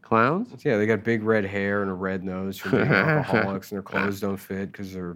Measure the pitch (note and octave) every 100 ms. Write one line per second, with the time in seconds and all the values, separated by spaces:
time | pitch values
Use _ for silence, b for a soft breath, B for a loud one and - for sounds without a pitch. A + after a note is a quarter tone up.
0 | - A2+ A#2+ F3 A#3+ B2+ D3 G#2+ G#2+ A2
1 | A#2 A#2 G#2+ A2 F#2+ G2+ G2 G2+ G2 F2+
2 | F#2+ F#2+ F#2 F#2 F#2+ G2 F#2+ - C3+ A2
3 | C#3 D3+ C3 A#2 G2+ G2 - G2+ F#2 -
4 | G2+ G2 G2+ G2 - G2 G2 - G2 F#2
5 | F2+